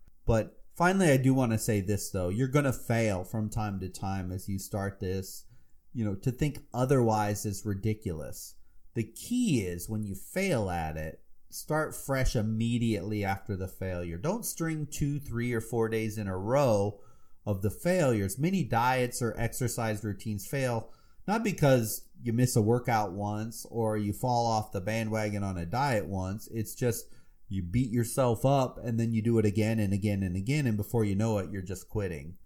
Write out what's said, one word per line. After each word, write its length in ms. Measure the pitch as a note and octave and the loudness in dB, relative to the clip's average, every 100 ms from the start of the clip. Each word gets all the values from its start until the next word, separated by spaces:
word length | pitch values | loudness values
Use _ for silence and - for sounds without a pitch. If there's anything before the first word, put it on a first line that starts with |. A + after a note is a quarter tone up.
| - - | -20 -6
But 380 | - A2+ - - - | 2 4 2 -8 -16
finally, 360 | - F3 F#3+ E3+ | 2 4 6 6
I 60 | C3+ | 8
do 180 | C3 | 6
wanna 240 | C3 B2 A2 | 4 4 2
say 220 | - G#2 | 2 0
this, 300 | F#2+ G2+ - | 2 -2 0
though. 180 | F#2+ F2+ | -2 0
You're 200 | G#2 C3+ | 0 2
gonna 240 | D3 C#3 | 4 2
fail 520 | - - A#2 A2 F#2 | 0 0 2 2 0
from 260 | F#2 A2 G#2+ | -2 -4 -2
time 280 | A#2 G#2+ G2 | -2 -2 -4
to 80 | F#2 | -6
time 440 | - G2 F#2+ F2+ | -6 -4 -4 -4
as 160 | F#2 - | -6 -4
you 100 | G2 | -6
start 420 | - G#2 G2 G2 | -4 -4 -4 -4
this. 440 | F#2 F#2+ F#2 - - - - - - | -4 -4 -6 -12 -16 -20 -20 -20 -12
You 120 | B2 | -4
know, 100 | G#2+ | -2
to 160 | G2 C3 | -2 -4
think 300 | - D3+ - - | 0 -2 -4 -8
otherwise 720 | A#2+ C3 C3+ A2+ G#2+ G#2 G2 | -2 4 4 4 4 2 -2
is 220 | G#2+ F#2+ G#2+ | -4 -4 -4
ridiculous. 880 | G2 G#2+ G#2+ F#2+ D#2 C2+ - - - - - - | -2 -2 -2 -4 -6 -8 -12 -14 -16 -20 -20 -8
The 100 | A#2 | -6
key 560 | G#2+ - - B3 A#3 B2 | -6 -6 -4 0 2 2
is 280 | F2+ F2 - | 0 -6 -6
when 160 | A2 | -4
you 100 | G#2 | -4
fail 560 | F#2+ - F#3 G3 B2+ G2 | -8 -6 -2 0 2 0
at 260 | E2+ D#2+ D#2 | -2 -4 -4
it, 260 | D#2 - - - - | -8 -10 -18 -20 -16
start 440 | - - D3+ D3+ | -14 -2 -2 -2
fresh 420 | - - C3+ B2+ B2 | -6 -4 2 2 2
immediately 880 | G#2+ A2 A#2 A#2+ A#2 G2+ G2 G#2+ | 0 0 0 2 2 0 -2 -2
after 320 | G2 G2 - F#2+ | -2 -2 -4 -6
the 120 | F#2 | -6
failure. 480 | - F#2+ F2 F2 E2+ | -6 -6 -4 -6 -4
Don't 300 | C#3 A#3 - | -2 -2 -6
string 400 | - E3 D#3 C#3+ | -6 -4 -4 -6
two, 320 | - C#3+ C#3+ | -2 -2 -2
three, 340 | - A#2 A#2+ | -4 -4 -2
or 80 | A2+ | -2
four 280 | A2+ A#2 A2+ | -2 0 0
days 300 | A2 A2 G2+ | 0 -2 -4
in 100 | G2 | -4
a 100 | F#2 | -4
row 640 | G2+ C#3 C3+ G#2 G2+ - - - - - | 0 4 4 4 2 -4 -18 -20 -20 -10
of 180 | A2 G2 | -4 -2
the 80 | G#2 | -2
failures. 680 | - F3 F#3 C#3 A2 G2 - | 0 2 4 4 4 0 0
Many 240 | E3 F#3+ | 0 2
diets 580 | A#2 A#2 B2 B2+ B2 - | 2 2 4 2 0 0
or 140 | A#2 - | -2 0
exercise 680 | A2+ - A#2+ - A2 G#2+ | -2 0 -2 0 -2 -2
routines 420 | G#2+ G2 A2+ G2+ - | -4 -4 -4 -6 -4
fail 460 | C#3 B2+ A2+ - - - - - | -2 0 -2 -4 -16 -20 -12 -2
not 160 | A3 | 0
because 600 | A3+ D#3+ C#3+ B2+ G#2+ - - - | 0 4 6 6 4 -4 -10 -8
you 100 | A#2+ | -2
miss 220 | A2+ B2 | 2 4
a 80 | A#2+ | 4
workout 500 | G#2 B2 B2 A2+ G2+ | 4 4 2 2 0
once 540 | G2 G#2 G#2 A2+ A#2 - | -2 -4 -4 -6 -10 -8
or 280 | A#2 A2 G#2+ | -2 0 0
you 160 | G#2 | -2
fall 340 | G2 B2+ B2 A#2 | -2 0 2 2
off 240 | A2 G#2+ | 2 0
the 100 | G2+ | -6
bandwagon 640 | F2+ A2+ A2 A2 G#2+ G2+ | -4 -2 -2 0 0 -2
on 160 | G2 F2+ | -2 -2
a 80 | E2 | -2
diet 400 | A#2+ C#3+ A2 D#2+ | 0 2 0 0
once. 420 | G2 F#2 G#2+ - | -4 -4 -6 -6
It's 220 | A2+ G#2 | -6 -6
just 320 | - B2 A2+ - - - - - | -2 0 0 -6 -18 -20 -20 -6
you 140 | F#2+ | -6
beat 280 | F2 A#2 C3 | 0 0 2
yourself 540 | A#2+ A2+ - B2 A2 C3+ | 0 0 2 2 4 4
up, 320 | C#3 B2+ - | 4 2 -2
and 160 | A#2+ A2+ | -4 0
then 140 | A#2 | 2
you 100 | A2+ | 2
do 160 | A2+ A2+ | 4 4
it 60 | |
again 360 | G#2 G#2+ G#2+ A2 | 4 4 2 2
and 120 | G2 | 2
again 300 | G2 G#2 G2 | 2 0 0
and 140 | F#2+ F#2 | 0 -2
again, 320 | G2+ D3+ B2+ | 0 0 2
and 80 | G#2 | 0
before 280 | G2+ A#2+ | 0 0
you 120 | G#2 G2 | 2 2
know 220 | A2+ G#2 | 2 0
it, 120 | E2 | -2
you're 120 | G2 | -8
just 260 | F2+ F2+ - | -8 -10 -6
quitting. 460 | A2 F#2+ D2+ D2+ - | -4 -4 -6 -10 -14